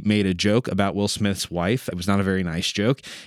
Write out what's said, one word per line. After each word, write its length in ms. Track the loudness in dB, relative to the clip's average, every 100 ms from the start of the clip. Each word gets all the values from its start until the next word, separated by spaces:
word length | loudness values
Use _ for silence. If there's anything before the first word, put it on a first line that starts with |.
| 2
made 220 | 2 2
a 80 | 2
joke 320 | 2 2 2
about 260 | 0 0
Will 140 | 0 -2
Smith's 420 | 0 -2 -2 -4
wife. 380 | -2 0 0 -2
It 80 | -6
was 120 | 0
not 120 | 2
a 40 |
very 200 | 2 0 -2
nice 180 | -2 -2
joke. 300 | 0 0 0 -4 -16